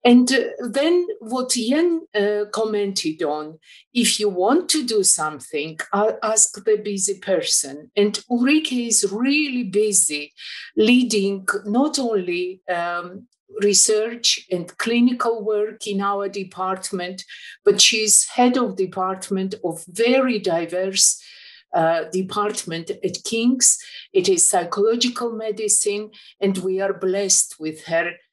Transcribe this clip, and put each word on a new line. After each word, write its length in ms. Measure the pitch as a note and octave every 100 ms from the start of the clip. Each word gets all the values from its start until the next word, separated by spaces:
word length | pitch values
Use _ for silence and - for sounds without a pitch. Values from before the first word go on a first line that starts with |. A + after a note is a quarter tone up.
And, 280 | B3 B3 B3
uh, 120 | C4 - -
then 460 | B3 A#3+ D#4 F4 F4 -
what 380 | A3+ B3+ B3+ B3
Ian, 500 | A3 D4 F4 E4 - G#3+
uh, 300 | G3+ G#3 G#3
commented 680 | G#3+ A3 G#3 G3+ F#3+ D#3+ D#3+
on, 380 | D#3+ D3+ D3+ D#3+ _ - _
if 240 | B3 G#3 -
you 120 | G#3
want 400 | F3+ F#3+ D4 F4+
to 140 | D#4
do 200 | B3 G#3+
something, 760 | F#3+ - D#3 D3+ - D3+ D3+ D#3+ -
uh, 220 | G3+ A3 G#3+
ask 400 | G#3+ A3 - -
the 140 | A3 G#3
busy 420 | G#3 G3 F#3+ F#3+
person. 720 | - F3+ E3+ - C#3 C#3+ D#3+ -
And 160 | G3+ G3+ -
Ulrike 560 | A#3+ B3 D#4 D#4 B3+ A#3
is 240 | - G3
really 520 | G3+ C4 D4 D4+ B3
busy 720 | G#3 F#3+ G#3+ G3 - D3 D3 _ - - - -
leading 680 | A3 B3 A#3 G#3 G3 G3 F#3+ G3+ G#3
not 340 | A3 D4 D4+
only, 600 | A#3+ G#3+ F3+ F3 F3+ F#3 -
um, 580 | F3 F3 F3 F3 F#3+ - _ _ -
research 880 | G3+ G3 - G#3+ A3 A#3 - - -
and 260 | F3+ E3+ -
clinical 680 | - A#3+ B3 B3 A#3+ A3+
work 420 | G#3 G#3+ G#3+ A3 G#3+
in 140 | G3
our 300 | G3 G3 G3
department, 960 | G3 F#3+ - F#3 F#3+ - F#3+ F3+ F#3 - - - - -
but 160 | G3
she's 440 | - A3 G#3+ - -
head 280 | - B3 B3+
of 200 | A3+ F#3+
department 800 | F#3 F#3+ F#3 F#3 - F#3+ F#3+ G3+ F3
of 180 | D#3+ -
very 540 | - A#3 C4 C4 G#3+
diverse, 840 | F#3+ E3+ E3 F3 F#3+ F#3+ - - - - - - _
uh, 320 | - E3 E3 D#3
department 840 | F#3 F#3 G#3 G#3 - - E3 E3
at 340 | F#3+ F#3 F3+ -
King's. 520 | A3+ A#3+ B3+ - - - - -
It 160 | F#3+ F3+
is 180 | F3+ -
psychological 840 | F#3 E3+ G#3 G#3+ A#3 A#3+ A#3+ A#3+
medicine, 800 | A3 A3 G#3 G#3+ - G#3 G3+ G#3+ - - _
and 180 | G3 F#3
we 200 | F3+ F#3
are 140 | G3
blessed 680 | F#3 F#3 G3 G3 - - -
with 240 | D#3 D#3 -
her 260 | E3 E3+ - _